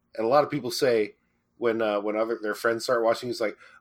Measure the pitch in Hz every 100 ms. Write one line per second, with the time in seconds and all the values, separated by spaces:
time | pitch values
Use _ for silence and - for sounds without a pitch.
0 | _ - 113 143 139 143 120 - 135 117
1 | 104 - _ _ _ - 120 113 107 104
2 | 104 107 113 107 107 101 117 117 120 120
3 | 113 113 123 117 107 - - -